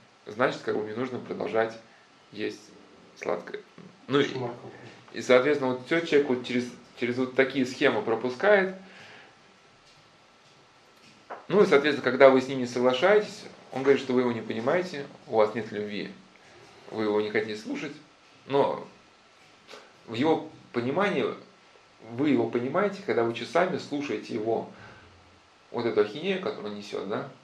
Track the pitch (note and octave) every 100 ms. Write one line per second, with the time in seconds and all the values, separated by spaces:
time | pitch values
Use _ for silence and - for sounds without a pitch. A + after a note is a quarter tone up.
0 | - _ - G#2 C3+ D#3 - G#2+ G#2+ G#2+
1 | B2+ A#2 F#2+ G2 G2+ G#2+ A2+ - - -
2 | - _ _ G2+ G#2+ G#2 - - - -
3 | - - - - - - - - E2 -
4 | - C#3 C#3 C3 B2 - - - - -
5 | - - - B2+ C3 C#3+ C3 B2+ - E3
6 | E3 D3+ C#3 B2 - B2 B2 - - -
7 | A#2+ A#2+ B2+ - C3 C#3 B2 - C#3+ A2+
8 | G#2 A2+ B2+ B2 G3 G#3 F#3 F#3 - -
9 | - - - - - - _ _ _ -
10 | - _ _ _ _ - - _ _ _
11 | - - - - - F3+ G3 C#3+ D3 B2+
12 | B2+ B2 C3+ C3 C3 C3+ A#2+ B2 B2 B2+
13 | F3+ G#3+ G#3 - - - - B2+ C3+ C3+
14 | - B2 B2 A2+ G#2+ A2 A#2+ E3+ F3+ D3
15 | C#3 - - A2+ G#2+ A#2 G#2 G#2 G#2 G#2
16 | - - - - - - - - - G#2+
17 | G#2+ G#2 G#2+ A2 G#2+ G#2+ - - D#3 -
18 | - _ - - - C#3 A2 D#2+ - -
19 | - _ _ _ - - - - - -
20 | - A2+ D#3 D#3 - - - A#2+ A#2+ D3+
21 | G3+ D#3+ - - - - - - - _
22 | A2 A#2 D3+ B2 A#2 A#2 B2 D#3+ G#3 F#3+
23 | - A#2 A#2 A#2 A#2 E3+ F#3 C#3+ - D3
24 | - - - A2+ G#2+ G#2+ - - - -
25 | - - - - _ _ _ - A#2 G#2
26 | G#2 C#3+ F3 F#3 G#2+ G#2 G#2 G#2 G#2 G2+
27 | G2 A#2+ C#3 -